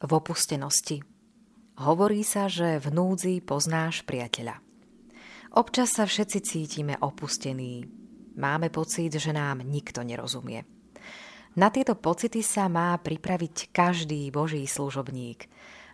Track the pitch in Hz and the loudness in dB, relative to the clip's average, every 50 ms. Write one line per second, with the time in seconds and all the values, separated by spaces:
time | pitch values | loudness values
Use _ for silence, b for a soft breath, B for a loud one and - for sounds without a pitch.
0 | - 139 160 156 156 - 165 - - - 156 139 139 139 - - - - 156 139 | 0 2 2 2 2 0 -2 -2 0 0 0 -4 0 2 2 2 2 0 -6 -6
1 | - - - _ _ _ _ _ _ _ _ - - _ - - 135 147 165 175 | -8 -14 -20 _ _ _ _ _ _ _ _ -20 -20 _ -8 0 4 4 6 6
2 | 202 214 208 208 214 - - 202 196 196 170 170 170 170 160 147 135 147 147 170 | 6 4 4 2 0 0 0 0 0 0 0 0 2 2 2 0 0 0 2 2
3 | 180 185 190 185 - 185 185 180 - - 143 143 143 160 165 160 160 165 160 - | 2 2 2 0 0 0 0 0 -2 -2 -2 0 0 2 0 0 0 0 -2 -4
4 | - - 139 123 120 117 - - 120 117 - - - - - - - - - - | -6 -4 -6 -4 -4 -4 -4 -4 -4 -8 -8 -12 -16 -20 -20 -20 -20 -20 -20 -20
5 | - - B B B B B B B B - 226 220 - - 254 247 233 - - | -20 -20 B B B B B B B B 4 4 4 4 2 2 2 2 4 2
6 | 214 196 - 208 208 202 - 196 - - - 160 156 147 - 151 147 143 139 - | 2 2 2 0 0 0 -2 -4 -2 -2 -4 -4 -4 -4 -4 -4 -4 -2 -2 0
7 | - 139 - - 151 139 - - - 139 131 131 127 123 123 120 - - - - | -2 -2 -2 -6 -6 -6 -6 -4 -4 -6 -4 -4 -6 -8 -8 -10 -12 -14 -16 -20
8 | - - - - - - - 131 135 139 147 160 165 160 - 160 160 160 - 175 | -20 -20 -20 -20 -20 -14 -6 -2 0 0 2 2 0 0 0 -2 -2 -2 -2 -2
9 | 165 160 151 151 143 156 151 151 147 143 135 127 127 135 147 147 - - - 120 | -2 -2 -2 -2 -2 0 0 0 0 -2 -2 -4 -4 -4 -4 -4 -4 -6 -8 -6
10 | 120 120 120 120 120 120 - 123 123 123 113 113 - - - - - - B B | -6 -6 -6 -6 -6 -6 -6 -6 -6 -8 -10 -10 -10 -14 -20 -20 -20 -20 B B
11 | B B B B B B B B B B B 170 190 220 - 262 262 - 220 - | B B B B B B B B B B B 6 6 6 6 4 2 2 2 2
12 | - 156 180 - - 233 - 226 214 - - 214 196 185 170 170 170 175 175 170 | 2 2 2 2 0 -2 0 0 0 0 2 2 2 2 4 2 4 2 2 0
13 | - 156 160 156 - - - 170 170 156 - - - - - - 175 180 180 165 | 0 -4 -4 -2 -2 -2 0 0 -2 -4 -4 -8 -8 -2 2 4 4 4 4 2
14 | 160 147 151 147 143 139 135 147 156 160 156 147 135 135 - - 143 139 131 139 | 0 -2 -2 -4 -4 -2 0 0 0 0 0 -4 -4 -4 -4 -2 -4 -4 -4 -4
15 | 127 131 127 127 123 120 117 - - - B B B B B B B B | -6 -6 -6 -8 -8 -8 -10 -14 -18 -20 B B B B B B B B